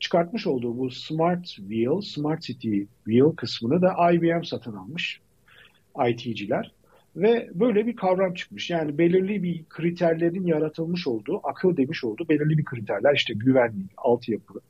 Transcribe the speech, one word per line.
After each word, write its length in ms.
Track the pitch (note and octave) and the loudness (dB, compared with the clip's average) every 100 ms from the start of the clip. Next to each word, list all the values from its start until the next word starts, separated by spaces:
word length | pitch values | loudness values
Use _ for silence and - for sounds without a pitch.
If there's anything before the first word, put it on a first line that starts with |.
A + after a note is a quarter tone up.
çıkartmış 460 | - F3 E3+ A3+ F#3+ | 0 0 0 -2 -2
olduğu 320 | C3 A#2+ A#2+ | -2 -2 -4
bu 120 | C3 | -4
Smart 560 | B2+ - D#3 E3 F3+ F3 | -6 -8 0 0 0 -6
Wheel, 540 | - G2 A2+ A#2+ F3 | -14 -6 -2 0 0
Smart 420 | G#3 D3 D3 D#3+ | -4 -6 -4 -4
City 380 | - - A2+ G2+ G2+ _ | -6 -6 -2 -2 -4 _
Wheel 260 | - A#2 D3 D#3+ | 2 6 6 4
kısmını 460 | A#2 - A#2 E3 | -8 -6 0 2
da 300 | F3+ F#3 F3 | 2 4 4
I 100 | F3 | 4
B 120 | E3 | 2
M 100 | E3+ | 0
satın 280 | E3 - B2 | -2 -8 -10
almış, 480 | G2+ F#2 E3+ - - _ _ _ - - _ _ - B2 | -12 -12 -8 -8 -8 _ _ _ -20 -20 _ _ 0 0
I 60 | A#2 | 0
T'ciler. 560 | B2 G#2+ G2+ D#3 A3+ _ _ _ _ - | -4 -6 -4 -4 -4 _ _ _ _ 0
Ve 320 | G#3 A#3 - | 2 2 -2
böyle 320 | F3 A#3+ G#3 A3+ | 0 2 2 0
bir 100 | A3+ | -2
kavram 380 | F#3+ F#3 F#3+ | 0 2 0
çıkmış. 360 | F3+ - G3+ - | -2 -12 -12 -4
Yani 280 | E3+ D3+ C#3+ | -2 -2 2
belirli 440 | E3+ F#3+ F#3+ G#3 | 4 4 2 -2
bir 220 | F3 D#3+ - | -2 -6 -8
kriterlerin 800 | - E3+ E3+ E3+ E3 E3+ F3+ F3 | -4 -2 2 0 2 0 0 0
yaratılmış 600 | D3+ D#3 D#3 E3 F3 D3 | 0 0 -2 -4 -4 -2
olduğu, 340 | A2 G#2+ F#3+ | -4 -4 -4
akıl 320 | C#3+ - F#3 D3+ | -4 0 0 2
demiş 280 | C3 D#3+ | 0 0
olduğu 240 | A#2 G#2+ E3+ | -6 -4 0
belirli 300 | D3+ D3+ D#3 | 2 2 0
bir 60 | |
kriterler. 500 | - A#2+ G2+ G#2 B2+ | 0 -6 -4 0 2
İşte 200 | C#3 - | 2 0
güvenlik, 560 | G#2 B2+ C3 A#2+ G#2 F#2+ - | 0 4 4 4 0 -10 -4
altyapı, 640 | B2 A#2+ - G2+ - G2 | 0 0 0 -6 -6 -18